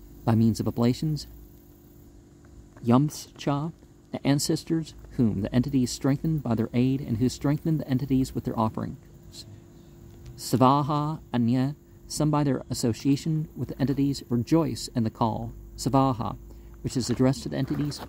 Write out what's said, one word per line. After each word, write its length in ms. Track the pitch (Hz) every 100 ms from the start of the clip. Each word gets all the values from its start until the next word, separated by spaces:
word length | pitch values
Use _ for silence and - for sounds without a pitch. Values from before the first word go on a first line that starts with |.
| - -
by 120 | - 113
means 240 | 113 101
of 80 | 113
oblations. 580 | 123 120 127 160 147 - - - - - - - - - - - - - - - - 117
Yamscha, 880 | 123 147 - - - - 143 160 - - - -
the 160 | - 135
ancestors 680 | 143 - 156 - 165 156 - - -
whom 240 | 113 95
the 120 | 104
entities 380 | 123 123 139 123
strengthened 520 | - 135 143 160 156
by 100 | 127
their 160 | 113 110
aid 280 | 120 131 135
and 160 | 147 110
who 100 | 127
strengthened 520 | - 139 151 165 156
the 80 | -
entities 480 | 123 139 131 131 -
with 80 |
their 140 | 127 117
offerings. 880 | 110 117 110 135 - - - - - - - - - - - - - -
Svaha 840 | - 117 127 143 143 147 147 156 -
Anya, 420 | 123 117 127 131 147 - - -
some 220 | - 151
by 140 | 147
their 200 | 143 127 -
association 800 | 120 123 107 135 139 165 156 156 -
with 140 | 131
the 100 | -
entities 440 | 131 135 139 135 -
rejoice 600 | 120 113 160 143 113 - 123
in 80 |
the 60 | 110
call, 440 | - 113 110 117 - - -
Svaha, 640 | - 135 135 110 104 - - - - -
which 140 | 127 131
is 140 | 117
addressed 320 | 117 127 135
to 60 | -
the 80 | 143
entities, 420 | 131 143 147 -